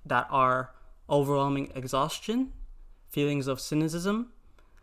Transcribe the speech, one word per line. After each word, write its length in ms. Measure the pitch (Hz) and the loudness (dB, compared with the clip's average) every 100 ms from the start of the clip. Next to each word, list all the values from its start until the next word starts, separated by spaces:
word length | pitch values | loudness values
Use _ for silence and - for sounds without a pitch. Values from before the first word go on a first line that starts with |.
| - | 0
that 220 | 123 - | 0 2
are 420 | 139 127 127 127 - - - - | 2 4 2 -2 -12 -20 -18 0
overwhelming 640 | 143 139 143 139 139 139 | 2 4 2 2 0 -2
exhaustion, 800 | 135 127 135 151 - - 240 262 - - - - - - | -8 -2 0 0 -2 -2 -2 -2 -6 -14 -16 -20 -20 -8
feelings 400 | 147 143 143 135 | 0 0 0 -2
of 120 | 131 | -4
cynicism, 720 | - 151 160 170 190 220 240 - - - - - | -2 0 0 0 0 -2 -4 -12 -20 -20 -20 -20